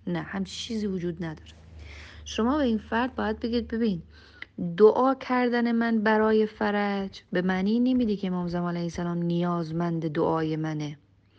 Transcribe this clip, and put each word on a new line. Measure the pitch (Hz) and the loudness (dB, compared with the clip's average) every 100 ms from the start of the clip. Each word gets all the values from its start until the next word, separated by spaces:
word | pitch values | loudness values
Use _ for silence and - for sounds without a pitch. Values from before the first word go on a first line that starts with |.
| - | -6
نه، | 175 | -4
همچین | 160 196 185 - - | -4 -6 -8 -8 -8
چیزی | 220 208 | -4 -4
وجود | 190 175 165 | -2 -4 -4
نداره. | 165 156 - - - - - - - - | -6 -8 -14 -20 -20 -18 -16 -16 -18 -18
شما | - - 226 302 | -8 -2 0 2
به | |
این | 262 214 | 2 0
فرد | - 226 254 | -2 -2 -2
باید | - 208 214 | -2 -4 -2
بگید | 233 240 226 | -2 -2 -2
ببین | 226 226 170 - - - - - - 175 170 | -2 0 0 -6 -20 -20 -20 -16 -8 -4 6
دعا | 214 - 262 | 6 8 4
کردن | 262 - 254 247 240 240 | 2 0 0 2 2 2
من | 233 233 226 | 2 2 2
برای | 214 214 220 220 214 | 4 4 6 4 2
فرج | - 208 202 202 202 190 - - | 0 -2 0 0 -2 -4 -10 -6
به | 180 | -2
معنی | 180 185 196 233 | 0 2 2 2
نمیده | 247 254 226 196 | 4 2 2 0
که | 190 | -2
امام | 180 175 | -2 -2
زمان | 175 175 | -2 -2
علیه | 175 | -2
السلام | 170 165 175 170 | -4 -2 -2 0
نیازمند | 170 170 175 170 160 165 175 165 160 | 0 0 0 0 -2 -2 -2 -2 -2
دعای | 151 160 160 160 156 | 0 0 2 0 -2
منه، | 156 151 147 151 _ _ _ | -2 -4 -6 -10 _ _ _